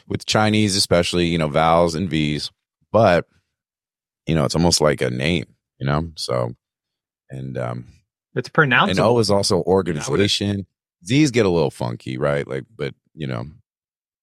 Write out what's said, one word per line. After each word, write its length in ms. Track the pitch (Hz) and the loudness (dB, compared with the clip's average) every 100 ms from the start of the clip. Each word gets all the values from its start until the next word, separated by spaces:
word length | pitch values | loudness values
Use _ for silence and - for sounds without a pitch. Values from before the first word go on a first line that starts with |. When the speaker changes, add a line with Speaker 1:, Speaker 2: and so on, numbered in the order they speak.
| - | -8
Speaker 1:
with 200 | 98 - | -6 0
Chinese, 500 | 110 107 107 107 92 | 2 2 2 2 0
especially, 500 | - 87 85 87 85 | 2 2 2 0 0
you 120 | 85 | 0
know, 100 | 76 | 0
vowels 460 | 76 80 82 87 | 2 4 4 2
and 140 | 78 92 | 0 -2
V's. 400 | 78 76 73 - - _ _ _ | 0 -2 -2 -8 -14 _ _ _
But, 340 | 107 107 85 - _ _ _ _ _ _ _ _ _ - | 2 4 4 0 _ _ _ _ _ _ _ _ _ -2
you 80 | |
know, 100 | 80 | 0
it's 100 | 67 | 0
almost 260 | 78 85 - | 2 2 2
like 180 | 76 67 | 2 2
a 100 | 64 | -2
name, 360 | 62 73 87 - _ _ _ | -2 -2 -2 -4 _ _ _
you 80 | 65 | -4
know? 260 | 73 82 76 | -4 -4 -10
So, 380 | - 62 60 60 _ _ _ _ _ _ _ | -6 -4 -4 -10 _ _ _ _ _ _ _
and, 260 | 65 65 64 | -14 -10 -8
um, 300 | 62 60 62 _ _ _ _ | -8 -10 -16 _ _ _ _
Speaker 2:
It's 140 | - - | -10 -2
pronounceable. 400 | - 147 175 202 | 0 2 2 2
Speaker 1:
and 100 | 95 | 2
O 180 | 101 120 | 2 2
is 120 | 101 | 2
also 260 | 101 98 92 | 0 2 0
Speaker 2:
Yeah, 20 | |
I 20 | |
would've 80 | 82 | 2
Speaker 1:
organization. 960 | 95 85 76 - 147 104 - 101 101 95 _ _ _ | 0 0 -6 -2 0 0 0 -2 -4 -8 _ _ _
Z's 260 | 90 139 151 | -2 2 2
get 160 | 117 98 | 2 2
a 40 | |
little 200 | 85 69 | 2 0
funky, 480 | - 62 57 - 64 | -2 -8 -8 -10 -4
right? 280 | 71 71 58 | -2 -2 -4
Like, 180 | 65 60 57 | -8 -10 -10
but, 180 | 71 - _ | -10 -10 _
you 120 | 80 69 | -12 -8
know, 200 | 60 67 - _ _ _ _ _ _ | -8 -10 -16 _ _ _ _ _ _